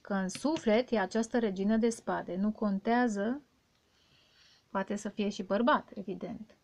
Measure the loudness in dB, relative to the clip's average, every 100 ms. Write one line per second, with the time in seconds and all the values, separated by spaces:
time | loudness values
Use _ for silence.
0 | -2 -2 -2 -2 -2 0 4 2 4 -2
1 | 0 -2 0 0 0 0 2 4 2 0
2 | -4 -4 -4 -2 -2 0 -2 0 2 2
3 | 2 2 -2 -2 _ _ _ _ _ _
4 | _ _ _ _ _ _ _ -4 -2 -4
5 | -4 -2 -2 -2 -2 2 4 2 0 -12
6 | -10 -8 -8 -10 -14 -20